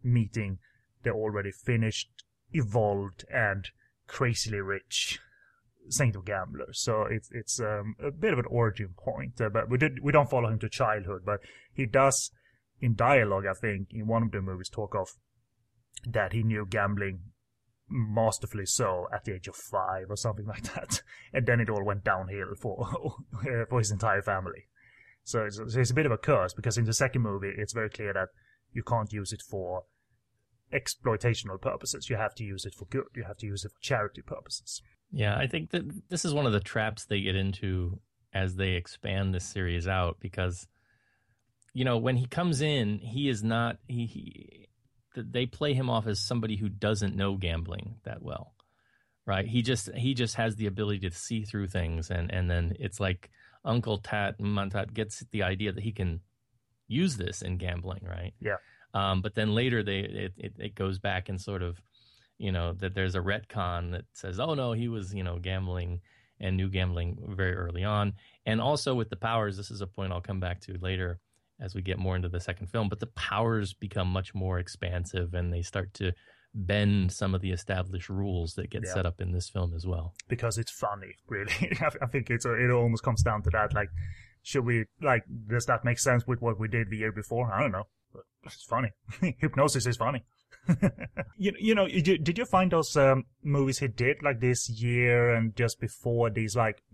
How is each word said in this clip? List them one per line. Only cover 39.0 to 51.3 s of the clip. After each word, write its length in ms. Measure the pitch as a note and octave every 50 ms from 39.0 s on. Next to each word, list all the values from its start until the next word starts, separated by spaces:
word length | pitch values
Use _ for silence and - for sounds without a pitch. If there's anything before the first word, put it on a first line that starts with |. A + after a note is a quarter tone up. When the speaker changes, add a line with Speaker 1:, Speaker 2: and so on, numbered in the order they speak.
| - - F#2+ F#2+ G2 F#2+ F#2
Speaker 2:
this 120 | F2+ F2
series 420 | - - G2+ F#2 F2 E2+ F2 E2+
out, 300 | F#2 F#2+ F#2 F2+ E2+ E2+ -
because, 460 | - F#2+ - - F#2 F2+ F2+ - - _ _ _ _ _ _ _ _ _ _ _ _ _ _ _ _ _ _ _ _ _ -
you 120 | B2+ B2+
know, 140 | C3 A#2+ A2+
when 180 | A2+ B2+ B2+
he 100 | B2 B2+
comes 340 | B2 - E3+ F3+ F3 D#3 B2+
in, 380 | D3+ D3+ D3 C3+ A2+ G#2 G#2 G2+
he 300 | - A#2 G#2+ C3+ C#3+ C#3
is 160 | B2 G2+ G#2+
not, 320 | A2+ A2+ A#2 A#2 A#2 A2 - _
he, 200 | - B2 A#2+ A#2
he, 600 | A2+ - - - - - - - - - - - _ _ _ _ _ _ _ _ _ -
th-, 120 | B2 A2+ A#2
they 160 | A#2+ B2 B2+
play 260 | B2 - - D3+ D3 C#3
him 160 | B2+ C3 B2
off 200 | A#2 A2+ G#2 A2
as 120 | G#2 -
somebody 360 | - - B2 A#2+ A2+ A2 A2
who 120 | G2+ G#2+ G2+
doesn't 460 | F#2+ G2 - G#2 A2 G2+ G#2 F#2+ -
know 220 | F#2+ G2 G2 G2
gambling 580 | F#2+ F#2 E2+ E2 E2 E2+ E2+ F#2 F#2+ - G#2+ A2+ - -
that 180 | - - - -
well, 320 | - - - - - _ _ _ _ _ _ _ _ _ _ _ _ _ _ -
right? 220 | - G2 F#2+ G2
He 160 | A2 A2+ B2 A2+
just, 260 | B2 B2+ A2+ - - -
he 200 | B2 A#2+ C3 C3+
just 200 | A#2+ B2 A2+ -
has 220 | - A2+ A2+ G#2
the 100 | A2 A2
ability 420 | G2+ F#2 G#2 G#2+ G#2 G#2 F#2+ F#2+ F#2
to 40 | F2
see 320 | - - -